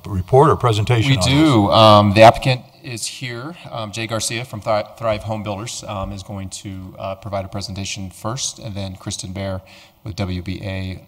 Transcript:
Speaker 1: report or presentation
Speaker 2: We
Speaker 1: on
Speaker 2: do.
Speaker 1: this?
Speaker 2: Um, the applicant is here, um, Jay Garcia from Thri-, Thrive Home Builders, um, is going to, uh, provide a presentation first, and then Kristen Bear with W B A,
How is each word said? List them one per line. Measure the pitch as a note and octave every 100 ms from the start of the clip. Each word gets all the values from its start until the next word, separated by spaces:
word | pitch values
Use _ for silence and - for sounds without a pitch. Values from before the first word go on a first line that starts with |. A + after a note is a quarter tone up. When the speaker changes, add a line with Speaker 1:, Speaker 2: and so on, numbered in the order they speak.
| F#2+
Speaker 1:
report | F#2 - C3 D3+
or | G2
presentation | A#2+ G#2 G2+ A#2+ C3+
Speaker 2:
We | B2+
Speaker 1:
on |
Speaker 2:
do. | G#2 C#3 D#3 A#2 G2+
Speaker 1:
this? |
Speaker 2:
Um, | G2+ A2 G#2 G#2
the | G2+
applicant | A2+ - C#3 B2+ - -
is | C#3 A2+ -
here, | - B2+ A#2 D3 F3 C3
um, | A#2+ G#2+
Jay | A2+ A2
Garcia | A2 - A#2
from | C3 G#2+
Thri-, | A#2 G#2+ - -
Thrive | A2+ G#2+
Home | G#2 G#2+
Builders, | G#2 G2 A#2+ - -
um, | G2+ G2
is | G2+
going | F#2+ G2 F#2+
to, | - G#2 F#2+ F#2 -
uh, | G2 F#2+
provide | G2+ G2 F#2
a |
presentation | G2+ - F#2+ F#2+ - F#2+
first, | - A2 C3 - -
and | A2 G2
then | F#2+ F#2
Kristen | G#2+ G2 F#2
Bear | F#2+ G2 F#2 - - - _
with | G#2+ F#2+
W | F#2+ F2+
B | F#2 F2+
A, | G2+ F#2+ F#2 F2+